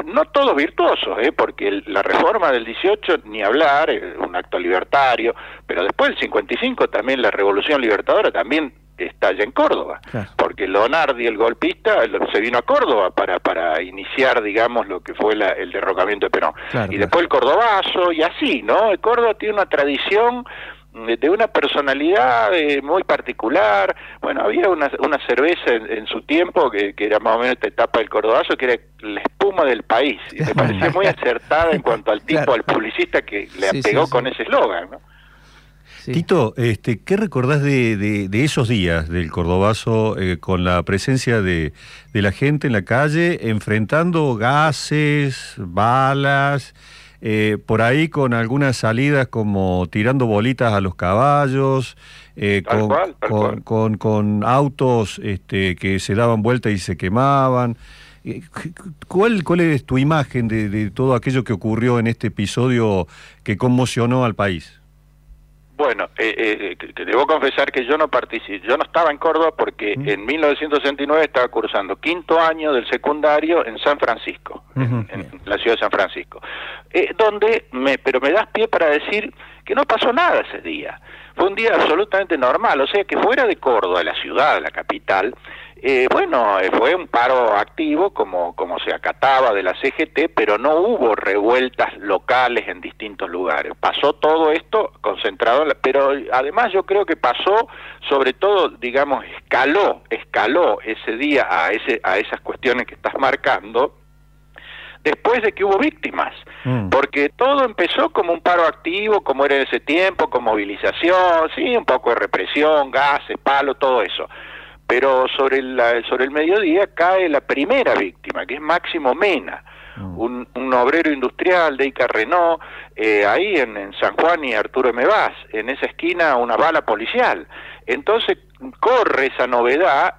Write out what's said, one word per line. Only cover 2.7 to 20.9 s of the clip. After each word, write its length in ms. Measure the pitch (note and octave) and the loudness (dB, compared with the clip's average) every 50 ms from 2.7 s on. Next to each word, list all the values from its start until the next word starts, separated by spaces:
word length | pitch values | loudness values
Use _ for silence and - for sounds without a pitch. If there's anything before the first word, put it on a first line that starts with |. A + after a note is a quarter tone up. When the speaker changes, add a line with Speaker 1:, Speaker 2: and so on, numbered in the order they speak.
| A2+ - D#3 F#3+ G#3 G#3 - - E3+ C#3 - | -6 -2 0 0 0 0 0 0 -2 -2 -2
Speaker 1:
ni 180 | G#2+ G#2+ A2 G2+ | -6 -6 -2 0
hablar, 460 | G2+ A#2+ D3 D#3+ C#3+ C#3 D3 D#3+ D#3 | 2 2 4 4 4 4 2 2 0
eh, 260 | B2+ G2+ F#2 F2+ - - | -2 -2 -6 -8 -10 -8
un 160 | F#2 - F2+ | -8 -6 -6
acto 220 | F2+ - - - F2+ | -6 -6 -4 -4 -4
libertario, 760 | F2+ F2 F#2 F2+ - - - C#3+ C3+ B2+ A#2 A2 A2+ A#2 - - - - - - - | -2 0 0 -2 0 0 2 2 4 4 2 2 0 -2 -4 -4 -8 -20 -20 -14 -10
pero 180 | - - F2 F#2 | -6 -4 -2 -2
después 260 | - - - C4+ C#4 | -2 0 0 0 0
del 80 | - - | 0 -2
cincuenta 360 | C3 - - - C#3 - - | -4 -4 -2 -2 -2 -2 -4
y 20 | |
cinco 320 | - - C4 B3 - C3+ - | -4 -4 -4 -2 -2 -2 -2
también 340 | - G#2 G#2+ C3 C3+ B2+ A#2 | -2 -2 -2 -2 -2 0 0
la 80 | G#2 | 0
Revolución 500 | - G2 G2 G2+ G2 G2+ F#2+ D3 D3+ C#3 | 0 2 2 2 2 2 0 0 0 0
Libertadora 520 | B2 A2 G2+ F#2 - - D#3 G3+ G#3 C3+ - | 2 2 0 0 2 2 2 2 2 0 0
también 420 | E2+ F2 G#2+ C#3+ D#3+ D#3 C3 - _ _ _ _ | -2 -2 -2 -2 -2 -2 -4 -8 _ _ _ _
estalla 460 | - F2 - - - A2+ G2 F#2+ G2 G#2 | -10 -10 -10 -6 -2 0 0 0 0 -2
en 80 | - | -2
Córdoba, 500 | - - D4+ C#4+ E3 G2 - E2 D#2+ - - - | 0 0 2 2 0 -2 -4 -6 -10 -14 -12 -10
Speaker 2:
Claro. 220 | - A#2 G2+ - - | -8 -8 -8 -6 -4
Speaker 1:
porque 320 | - - - - - G2 F#2 | -2 -2 -2 -2 -4 -4 0
Leonardi, 580 | F#2+ G2+ A2 B2+ D3 E3 D#3 C3+ C3 A#2+ A#2 | 2 2 2 2 2 2 2 0 0 -2 -2
el 100 | A#2 A2 | -2 0
golpista, 720 | G2+ A#2 A#2 A#2+ - D#3 E3+ F#3 - - A3 G#3 - - | 0 0 0 0 0 -4 -4 -4 -2 0 2 2 2 2
lo, 240 | G3+ G2+ - - - | 0 0 -2 -2 -2
se 100 | - G3+ | -2 0
vino 180 | G#3+ A#3+ A#3+ A#3+ | 0 0 -2 -2
a 40 | - | 0
Córdoba 480 | - C4+ C#4+ B3 E3+ B2 G#2 F#2+ F2+ | 2 2 2 2 2 2 2 2 0
para, 300 | - - G2 F#2+ F2+ F2 | 0 -2 -2 -2 -2 -2
para 420 | - F#2+ F2 E2 E2+ E2+ D#2+ E2 F2+ | -2 -2 -2 -2 -2 -2 -2 -2 -4
iniciar, 580 | F#2 F#2 F#2+ G2 - - - B2+ C3 B2 A#2 | -6 -10 -12 -12 -8 -2 0 2 2 2 2
digamos, 460 | G#2+ G#2 G2 A2 A#2 A#2+ A#2+ A#2 G2+ | 0 0 0 0 0 2 0 -2 -4
lo 140 | G2 F#2+ E2 | -4 -6 -10
que 140 | - - E2 | -10 -10 -6
fue 200 | - - G#2+ G#2+ | -2 0 0 2
la, 140 | G#2+ G2+ F#2+ | 2 0 0
el 240 | - - F#2+ F2 F2+ | -2 -2 -6 -6 -6
derrocamiento 540 | G2 F2 F#2+ F#2 F#2 F#2 G2+ G#2 G2 G2 | -4 -2 -2 0 0 0 -2 -2 -2 -2
de 40 | F#2 | -2
Perón. 220 | - - - D#2 - - - - | 0 0 0 -2 -4 -6 -8 -6
Speaker 2:
Claro, 160 | - B2+ G#2+ F#2+ G2 | -4 -4 -4 -2 -2
Speaker 1:
Y 40 | |
Speaker 2:
claro. 40 | G2 | -2
Speaker 1:
después 220 | G2+ G2 - E3+ E3+ | -2 0 0 0 0
el 60 | - | 2
cordobazo, 840 | - C3 A#2+ C3 D#3 G3+ A#3 A#3 G#3 F#3+ F3 - - F#3+ F3+ F3 E3 | 2 2 2 4 4 4 2 2 2 0 0 -2 -2 0 0 0 0
y 100 | D#3 D#3 | 0 0
así, 400 | E3+ - - D#4 B3+ E3 A#2 G2 | -2 -2 -2 -4 -2 -2 -2 0
¿no? 300 | G#2+ C3+ F#3 A3 A3 F#3+ | 0 2 2 4 2 2
El 80 | - | 0
Córdoba 340 | - G#3+ A#3+ A#3 A#3 A3+ G#3+ | 0 0 2 2 2 2 0
tiene 200 | - G#3 G#3+ G#3 | 0 -2 -4 -2
una 120 | G3+ F#3 | -2 -2
tradición 800 | - - D3 C#3+ C#3+ C#3 B2+ - - C3 G#3+ A#3 A#3+ - - - - - - - - - - - _ | 0 0 0 2 2 0 -2 -2 0 2 2 2 2 0 -2 -6 -12 -16 -18 -18 -18 -20 -20 -20 _